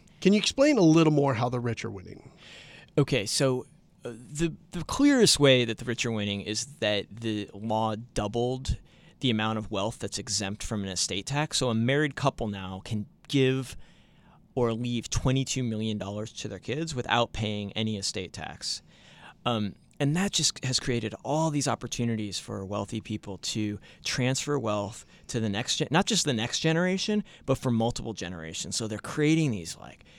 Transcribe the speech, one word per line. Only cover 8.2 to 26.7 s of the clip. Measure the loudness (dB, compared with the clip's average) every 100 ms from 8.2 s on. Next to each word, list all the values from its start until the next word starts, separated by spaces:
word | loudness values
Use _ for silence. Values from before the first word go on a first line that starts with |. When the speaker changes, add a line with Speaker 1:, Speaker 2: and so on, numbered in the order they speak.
| -2 0 0 -2 -2 -4 -4 -20 -20 -4
Speaker 2:
the | 0
amount | 2 0 -2
of | -2
wealth | -2 -2 -4
that's | -8 -8
exempt | -4 -4 -4 -6
from | -4 -4
an | -4
estate | -4 -2 -2 -2
tax. | -2 -2 0
So | 0
a |
married | 2 2 2 0
couple | 0 -2 0 -6
now | -6 -8 -10
can | -6 -6 -6 -14 -2
give | 2 4 2 -4 -12 -18 -20 -20 _ -20 -20 _
or | 0 0
leave | 0 -2 -4 -2
twenty-two | -2 0 0 0 -2
million | -2 -2 -2 -4
dollars | -6 -6 -8
to | -10 -10
their | -10
kids | -6 -4 -4
without | -4 0 2 2
paying | -2 -4 -4 -6
any | -2 -2 -2
estate | -4 -6 -8
tax. | -10 -12 -10 -8 -8 -10 -20 -20 -20 -20 -8 -2
Um, | 0 -2 -6 -20 -2
and | 0 2
that | 0
just | 2 0 0 -2
has | -2
created | 0 -2 -2 -6
all | -2 0 2
these | 0 0
opportunities | -2 -4 -2 -2 -2 -4 -8
for | -8 -8 -4
wealthy | -4 -4 -6
people | -6 -8 -8 -8
to | -6 -4 -4 -6 -12 -10
transfer | -4 0 0 0 -2 -2
wealth | 0 -2 -4 -8 -18 -20 -6
to | -2
the | -2
next | -2 -2 -2
gen-, | 2
not | 2 2
just | 0 0
the |
next | 0 -2 0
generation, | 2